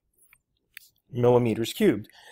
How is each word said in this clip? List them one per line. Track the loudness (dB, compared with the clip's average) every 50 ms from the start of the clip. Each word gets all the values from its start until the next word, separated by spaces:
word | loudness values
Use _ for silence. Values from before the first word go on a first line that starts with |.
| _ _ _ _ _ _ _ _ _ _ _ _ _ _ _ -20 -20 _ _ _ _ _
millimeters | -6 0 2 4 4 4 2 0 -2 -4 -4 -8 -4
cubed. | 0 0 0 0 0 -6 -14 _ _ _ -20